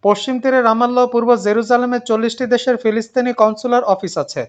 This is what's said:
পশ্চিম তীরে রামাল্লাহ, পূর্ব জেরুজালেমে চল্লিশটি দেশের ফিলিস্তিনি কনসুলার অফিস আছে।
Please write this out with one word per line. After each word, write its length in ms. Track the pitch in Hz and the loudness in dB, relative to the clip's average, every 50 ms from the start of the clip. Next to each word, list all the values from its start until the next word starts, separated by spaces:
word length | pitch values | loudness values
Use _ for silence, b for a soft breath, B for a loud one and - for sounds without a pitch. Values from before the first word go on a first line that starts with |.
| _ | _
পশ্চিম 380 | 202 208 208 - - 262 254 | 2 2 2 0 -6 -6 -2
তীরে 220 | 226 269 262 262 240 | -2 0 0 2 2
রামাল্লাহ, 440 | 226 220 226 240 240 247 247 247 | 2 2 2 0 0 2 0 0
পূর্ব 300 | 247 247 233 233 233 240 | 2 0 -2 2 2 0
জেরুজালেমে 640 | 220 190 208 208 226 233 208 247 240 247 247 247 240 | 0 2 0 0 0 0 2 2 2 2 0 -2 -4
চল্লিশটি 460 | 240 - 226 220 226 233 226 - 262 | -2 -2 -2 0 0 -2 -4 -4 -2
দেশের 300 | 233 247 233 - 269 247 | 0 0 0 0 0 -2
ফিলিস্তিনি 560 | 226 - 226 214 226 220 - _ 262 247 247 240 | 0 0 0 0 0 -4 -2 _ -2 -2 -2 2
কনসুলার 520 | - 220 214 220 220 - 247 240 247 240 | 2 2 2 2 -2 -4 0 0 0 2
অফিস 340 | 202 190 190 202 175 - 165 | 2 -2 -2 -2 -6 -4 -6
আছে। 280 | 139 - - 147 120 | -6 -6 -6 -8 -8